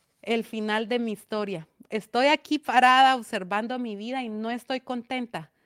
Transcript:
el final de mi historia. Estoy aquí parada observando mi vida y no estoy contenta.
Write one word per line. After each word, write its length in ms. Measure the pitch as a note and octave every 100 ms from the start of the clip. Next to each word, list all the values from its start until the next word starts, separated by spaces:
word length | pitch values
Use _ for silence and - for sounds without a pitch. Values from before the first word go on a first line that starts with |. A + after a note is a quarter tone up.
| _ _
el 220 | - A#3
final 440 | A3 A3 G#3+ G#3+ G#3+
de 120 | B3
mi 120 | A#3
historia. 560 | G3+ _ G#3+ G3 F3 D#3+ _ -
Estoy 380 | A3 - A#3+ C#4
aquí 300 | D4+ - D4+
parada 580 | - A#3+ B3+ B3+ C4 B3+
observando 640 | A3 G#3+ F3+ G3+ A#3 B3+
mi 180 | A#3+ G3+
vida 280 | A3+ C4
y 60 | A#3+
no 200 | G#3+ A3
estoy 300 | A#3+ - C4
contenta. 720 | - B3 - B3+ A#3+ E3 D#3+ _